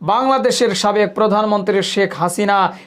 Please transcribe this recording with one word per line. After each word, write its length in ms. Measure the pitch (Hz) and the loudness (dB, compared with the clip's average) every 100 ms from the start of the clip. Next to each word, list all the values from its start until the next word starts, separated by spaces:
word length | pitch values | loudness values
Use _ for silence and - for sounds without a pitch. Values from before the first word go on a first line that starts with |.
বাংলাদেশের 680 | 165 226 262 269 240 - 233 | -2 0 2 2 0 2 0
সাবেক 340 | 190 208 208 196 | 0 0 2 0
প্রধানমন্ত্রী 640 | 202 214 208 214 208 190 196 | 0 0 2 0 0 0 -2
শেখ 280 | 180 202 190 | -2 -2 -2
হাসিনা 440 | 151 170 175 202 196 180 - | 0 -4 0 0 2 0 -4